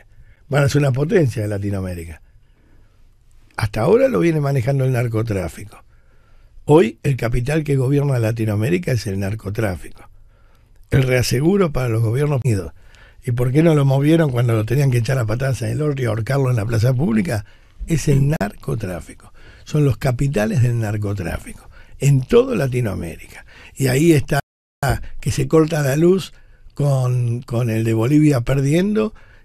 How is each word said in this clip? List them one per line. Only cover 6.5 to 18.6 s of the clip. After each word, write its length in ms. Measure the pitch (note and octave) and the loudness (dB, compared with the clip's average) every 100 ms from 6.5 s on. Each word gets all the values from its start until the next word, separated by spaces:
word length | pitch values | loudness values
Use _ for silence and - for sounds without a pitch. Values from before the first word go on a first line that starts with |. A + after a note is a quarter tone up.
| - | -10
Hoy 340 | - D3+ A3 - | 4 4 4 -2
el 140 | C#3 B2+ | -4 -2
capital 480 | A2+ B2 A#2+ D#3+ | -2 -2 -2 -2
que 120 | D3 C3+ | 0 0
gobierna 420 | B2+ C#3+ C#3+ B2+ | 0 0 0 0
Latinoamérica 720 | A2 A2+ A2 G2+ A2 F3+ F3 | -2 -2 -2 -2 0 -2 -2
es 140 | B2 G#2 | -4 -4
el 140 | G2 | -6
narcotráfico. 880 | G2 A2 - G2+ A2 F2 - - - - - _ - _ _ - - | -6 -6 -8 -4 -4 -6 -12 -18 -20 -20 -20 _ -20 _ _ -20 -2
El 120 | C3 | 0
reaseguro 680 | B2+ B2+ A2+ B2 D#3 G3+ F3 | 2 2 2 2 2 2 2
para 160 | C3+ B2+ | 0 -2
los 140 | A2+ | 0
gobiernos 380 | A2+ A#2+ D3 C#3 | 0 0 0 0
unidos. 280 | B2 G2+ C#2 - - - - - | 0 -2 -4 -14 -20 -20 -20 -12
¿Y 80 | - | -6
por 200 | A#2+ B2+ | -2 2
qué 100 | C3+ | 4
no 120 | E3+ | 4
lo 100 | D3+ | 4
movieron 460 | C#3 C3+ C#3+ E3 D#3 | 4 2 4 4 2
cuando 240 | A#2+ A#2+ | 2 2
lo 100 | A2+ | 0
tenían 260 | G#2+ B2+ C#3 | 0 0 2
que 80 | A#2+ | 2
echar 200 | A2+ C3 | 0 -2
a 80 | A2 | -2
patadas 360 | B2+ C3+ B2 | -2 -2 -4
en 80 | A2 | -4
el 120 | A#2+ | -4
orto 200 | D3+ C#3 | -2 -2
y 40 | B2 | -2
ahorcarlo 440 | A2 G#2+ C#3 C3 | -4 -2 -2 0
en 60 | A#2+ | 0
la 100 | G#2 | 0
plaza 260 | A#2 A#2+ | 0 2
pública? 520 | B2 F3 A3 F3 A2 - - - - - | 2 0 0 0 -4 -6 -18 -20 -12 -2
Es 220 | E3 - | -2 2
el 260 | C#3 C#3 D#3+ | 2 2 0
narcotráfico. 920 | G3+ - | -4 -8